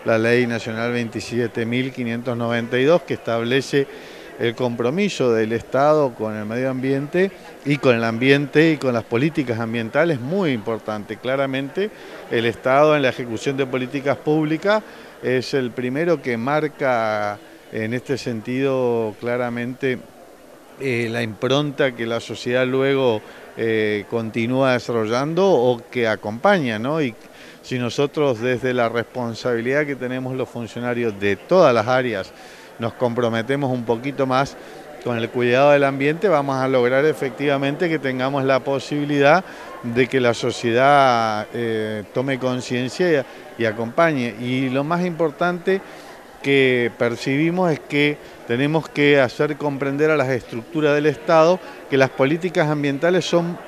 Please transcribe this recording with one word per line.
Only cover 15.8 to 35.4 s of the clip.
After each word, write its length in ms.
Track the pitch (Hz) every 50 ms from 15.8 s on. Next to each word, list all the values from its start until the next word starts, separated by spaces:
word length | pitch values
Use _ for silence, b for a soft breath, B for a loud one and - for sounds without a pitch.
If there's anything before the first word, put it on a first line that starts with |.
| 120 123 127 143 170 175 165 143
que 160 | 135 131 120 113
marca, 1000 | 113 131 147 156 151 151 147 - 147 135 127 117 113 110 107 107 104 104 104 104 B B B B B B
en 220 | - 107 110 110 117
este 220 | 123 117 - 139 120
sentido, 1000 | - 131 120 113 104 123 127 127 135 139 135 131 127 120 120 117 113 110 104 -
claramente, 800 | 117 120 120 123 123 120 117 120 120 120 127 123 - 135 127 110 - - - - - - - - - - - - - - - -
eh, 280 | 131 135 123 117 120 113
la 140 | 113 117 120
impronta 720 | 113 107 95 - 127 131 143 147 147 135 - 151 135 123
que 100 | 120 117
la 140 | 113 117 117
sociedad 480 | - - 117 - - 123 123 127 131 127
luego, 540 | 127 135 135 135 139 135 135 127 113 107 B B B B B B B -
eh, 460 | 113 113 113 110 107 107 107 104 95 -
continúa 640 | - 117 113 110 107 120 117 117 127 131 135 131 127
desarrollando 760 | 120 - - 120 117 110 107 113 123 139 151 165 170 190 196
o 320 | 180 127 117 127 123 117 113 -
que 180 | - 123 117 110
acompaña, 680 | 107 98 - 107 104 120 - 196 208 185 147 123 110 107
¿no? 240 | 110 131 151 165
Y 140 | 151 127 110 - - B B B B B B B B
si 160 | - 135 127
nosotros 640 | 123 117 - - 143 147 - 160 147 143 127 104
desde 320 | 113 127 127 117 120 131 123
la 160 | 123 120 113
responsabilidad 960 | 113 120 110 - - 127 123 117 113 110 - 123 123 113 113 123 135 147 151
que 100 | 143 143
tenemos 400 | 127 127 123 127 131 131 127 131
los 140 | 131 127 -
funcionarios 680 | - 120 117 107 - 123 120 123 120 117 120 113 104 98
de 180 | 98 101 101 95
todas 360 | - - 170 185 175 143 123
las 140 | 113 104 113
áreas 440 | 127 131 131 123 110 95 95 - B B B B B B B B B B
nos 160 | 113 113 -
comprometemos 800 | - 127 120 117 113 123 117 113 117 110 117 139 139 143 131
un 140 | 127 123 117
poquito 420 | 113 117 113 123 139 135 131 139 131
más 300 | 127 131 139 - - B B B B B B B - - -
con 140 | 123 120 113
el 120 | 113 113
cuidado 420 | - 123